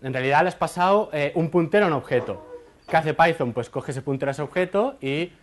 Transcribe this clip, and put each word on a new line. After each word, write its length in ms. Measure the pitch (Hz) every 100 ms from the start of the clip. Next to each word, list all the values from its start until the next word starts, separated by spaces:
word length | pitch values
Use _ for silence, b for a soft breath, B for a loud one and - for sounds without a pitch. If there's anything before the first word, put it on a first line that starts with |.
en 100 | 131
realidad 300 | 127 131 147
le 60 | 180
has 80 | -
pasado, 540 | 165 180 180 208 -
eh, 180 | 151 143
un 160 | 175 160
puntero 340 | 180 160 208
a 40 | 185
un 60 |
objeto. 540 | 139 - 123 110 90 - - - - -
¿Qué 80 | 160
hace 180 | 156
Python? 380 | 147 165 160 123
Pues 160 | 120 113
coge 220 | 135 147
ese 100 | 131
puntero 280 | 143 135 139
a 20 |
ese 100 | 135
objeto 540 | 139 180 180 196 262 269
y 300 | 135 151 180 -